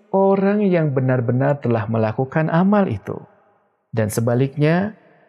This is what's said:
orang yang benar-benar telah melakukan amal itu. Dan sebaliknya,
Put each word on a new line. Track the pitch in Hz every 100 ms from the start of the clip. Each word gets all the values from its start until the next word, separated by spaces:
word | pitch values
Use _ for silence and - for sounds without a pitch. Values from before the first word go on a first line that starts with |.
| _
orang | 196 196 196 196 208
yang | 208 175 156
benar-benar | 135 127 127 117 123 139 143
telah | 123 113 107
melakukan | 113 110 107 131 160 160
amal | 165 190 208 190
itu. | 110 - - - _ _ _ _ _ _
Dan | 117 107
sebaliknya, | 113 117 120 135 139 147 170 208 220 _ _